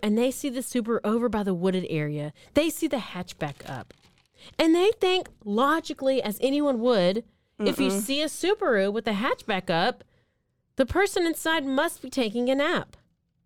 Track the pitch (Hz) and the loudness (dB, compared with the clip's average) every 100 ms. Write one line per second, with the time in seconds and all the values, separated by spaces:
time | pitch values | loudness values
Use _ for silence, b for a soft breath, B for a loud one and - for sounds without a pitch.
0 | 208 214 247 262 294 247 240 247 220 220 | 2 2 0 -2 -6 -6 -4 -2 -2 -2
1 | 214 226 240 214 202 180 185 185 180 156 | 0 0 0 0 0 0 0 0 -2 -2
2 | 151 147 147 b b - 320 - 311 262 | -2 -4 -8 b b 0 0 -2 -2 -4
3 | - 180 180 - 147 - - 127 - - | -6 -10 -12 -8 -8 -8 -12 -12 -14 -20
4 | _ _ _ b b - 320 339 392 453 | _ _ _ b b 2 4 6 4 2
5 | 370 370 - - 208 208 277 320 320 294 | 2 0 -2 -10 -4 2 2 2 -2 -2
6 | 269 269 208 202 262 285 294 247 240 226 | 0 0 0 0 0 2 0 2 2 4
7 | 180 208 - _ _ - 208 247 262 196 | 4 0 -4 _ _ -4 -2 2 0 0
8 | 208 277 302 - 339 415 349 214 196 214 | -2 -2 -2 -2 -2 0 2 2 0 -2
9 | 226 202 262 523 - 190 - 165 208 - | -2 -2 -2 -2 -2 -4 0 0 0 -2
10 | - _ _ _ _ _ _ - 254 339 | -12 _ _ _ _ _ _ -2 0 2
11 | 392 392 339 311 320 320 277 269 330 - | 0 0 -2 -2 0 0 0 0 0 -4
12 | 254 269 220 226 247 269 302 285 - - | -6 -4 -2 0 0 2 2 0 -4 -14
13 | _ _ _ _ | _ _ _ _